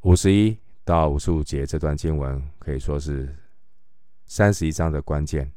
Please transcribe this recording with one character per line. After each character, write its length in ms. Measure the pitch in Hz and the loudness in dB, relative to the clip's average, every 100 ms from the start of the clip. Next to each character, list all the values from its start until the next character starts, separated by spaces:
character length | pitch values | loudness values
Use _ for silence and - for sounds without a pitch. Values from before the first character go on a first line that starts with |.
五 160 | 95 90 | 6 6
十 160 | 95 | 8
一 240 | 101 107 110 - - | 6 4 2 -10 -12
到 260 | - 85 78 | 0 2 4
五 80 | 73 | 2
十 120 | - | 0
五 140 | 82 | 0
节 220 | 73 73 69 | 0 -4 -4
这 120 | 78 | -2
段 160 | 76 | -2
经 220 | 73 82 76 | -2 -2 -2
文 260 | 67 67 69 - | -2 -6 -8 -10
可 140 | - | -6
以 60 | 67 | -4
说 200 | - 73 | -2 -4
是 380 | 69 69 67 69 - - - - - - - - | -4 -6 -6 -10 -16 -18 -16 -16 -16 -16 -16 -16
三 300 | - - 104 | -14 4 4
十 120 | 101 82 | 4 0
一 60 | |
章 180 | 76 82 | 0 0
的 120 | 76 | -2
关 240 | - 73 73 | -2 -2 0
键。 260 | 78 67 | -2 -4